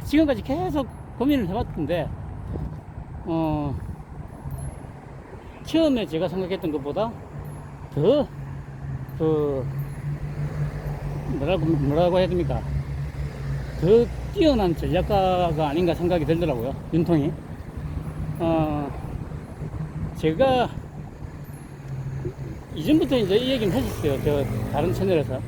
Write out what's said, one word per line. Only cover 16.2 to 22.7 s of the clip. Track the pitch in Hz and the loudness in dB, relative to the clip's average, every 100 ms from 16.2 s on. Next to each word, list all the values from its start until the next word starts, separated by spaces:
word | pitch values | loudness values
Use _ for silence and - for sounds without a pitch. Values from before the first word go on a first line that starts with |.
| 147 | 4
들더라고요, | 165 170 120 123 135 - | 2 2 2 -2 -4 0
윤통이. | 160 165 160 147 - - - - - - - - - - - | 2 4 4 4 -2 -8 -10 -10 -8 -6 -6 -6 -6 -6 -2
어, | 165 160 151 147 139 - - - - - - - - - - - - - | 2 4 2 0 -2 -6 -6 -8 -8 -10 -10 -10 -8 -6 -6 -6 -6 0
제가 | 160 165 269 254 214 - - - - - - - - - - - - - - - - - - - - | 0 4 4 6 2 -2 -10 -12 -12 -12 -12 -12 -12 -12 -14 -14 -10 -8 -6 -6 -6 -8 -10 -10 -10